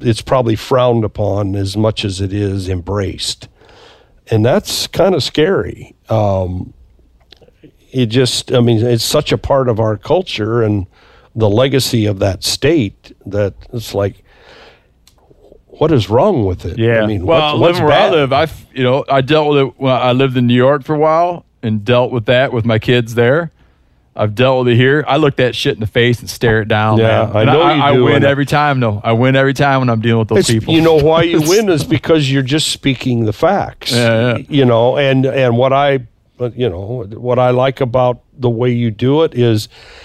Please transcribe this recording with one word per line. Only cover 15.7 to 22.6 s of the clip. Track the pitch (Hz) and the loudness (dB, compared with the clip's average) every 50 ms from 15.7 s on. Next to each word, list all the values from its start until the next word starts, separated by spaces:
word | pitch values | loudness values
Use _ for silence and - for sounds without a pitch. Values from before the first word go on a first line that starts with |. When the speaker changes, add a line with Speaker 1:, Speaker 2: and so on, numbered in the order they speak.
| - - 147 156 | -6 -2 0 2
Speaker 1:
is | 160 120 95 92 | 2 2 0 2
wrong | 110 127 170 214 - 127 104 | 2 2 2 2 0 0 -2
with | 92 87 - - | -2 -4 -6 -8
it? | 87 82 113 | -8 -6 -2
Speaker 2:
Yeah. | 113 117 117 113 | 0 0 2 2
Speaker 1:
I | 107 104 | 0 0
mean, | 107 90 87 | -2 -2 -2
Speaker 2:
Well, | 92 165 160 156 151 147 - | 0 0 0 0 0 0 2
Speaker 1:
what's, | |
what's | 151 170 175 180 | 2 2 2 2
Speaker 2:
living | 160 151 | 2 2
where | 147 175 | 4 4
I | 208 208 | 2 2
Speaker 1:
bad? | |
Speaker 2:
live, | 180 156 143 127 131 | 2 2 0 2 0
I've, | 143 160 151 - - - - - | 0 -2 -2 -4 -12 -20 -14 -6
you | 135 127 | -2 0
know, | 123 127 143 - - | 0 0 0 0 0
I | 139 135 | 0 0
dealt | 131 127 156 156 156 147 | 0 2 2 2 2 2
with | 147 139 | 2 2
it | 139 127 - - | 2 0 -2 -4
when | 131 131 131 | -2 0 0
I | 117 127 123 | 0 2 0
lived | 123 127 139 135 123 131 | 2 2 0 0 0 0
in | 123 120 | 2 2
New | 120 | 4
York | 123 123 135 147 147 131 | 4 4 4 2 0 -2
for | - 156 | -4 -2
a | 147 | 0
while | 156 156 160 165 175 175 175 170 - _ _ _ - | 2 2 2 2 0 0 -2 -6 -12 _ _ _ -6
and | 117 110 107 101 | -4 -4 -2 0
dealt | 120 120 123 127 110 | 0 2 2 2 0
with | 120 123 104 | -2 -4 -2
that | 131 123 123 135 127 | 0 0 2 0 0
with | 127 117 | -2 -2